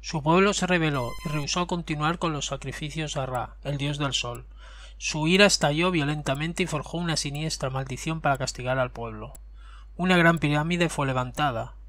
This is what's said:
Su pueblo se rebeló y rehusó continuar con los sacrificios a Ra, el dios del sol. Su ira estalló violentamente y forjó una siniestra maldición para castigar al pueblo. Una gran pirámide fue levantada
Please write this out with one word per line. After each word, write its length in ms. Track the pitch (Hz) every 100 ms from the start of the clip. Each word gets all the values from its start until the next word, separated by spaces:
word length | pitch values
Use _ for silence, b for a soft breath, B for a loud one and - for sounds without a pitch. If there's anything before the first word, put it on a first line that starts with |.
Su 200 | - 160
pueblo 320 | 143 170 196
se 140 | 202 180
rebeló 420 | 180 160 123 120 -
y 60 | -
rehusó 360 | 151 139 - 175
continuar 540 | 175 170 151 151 175
con 140 | 170
los 140 | 151 -
sacrificios 680 | 139 135 175 156 143 156 -
a 100 | 131
Ra, 300 | 127 117 -
el 140 | - 143
dios 200 | 143 147
del 140 | 143
sol. 340 | 131 123 120 - B B B B B
Su 300 | - 156 156
ira 160 | 185 202
estalló 440 | - 151 147 180
violentamente 760 | 180 143 151 147 135 156 170
y 40 | 180
forjó 300 | 156 - 165
una 180 | 175 151
siniestra 540 | 147 143 160 - 135
maldición 500 | 131 131 127 - 160
para 180 | 151 135
castigar 400 | 131 - 123 131
al 140 | 123
pueblo. 400 | 120 117 110 123 - - b b b b -
Una 220 | 180 185
gran 220 | 165 170
pirámide 500 | 143 147 156 175 170
fue 180 | - 139
levantada 680 | 131 127 120 147 117 127 -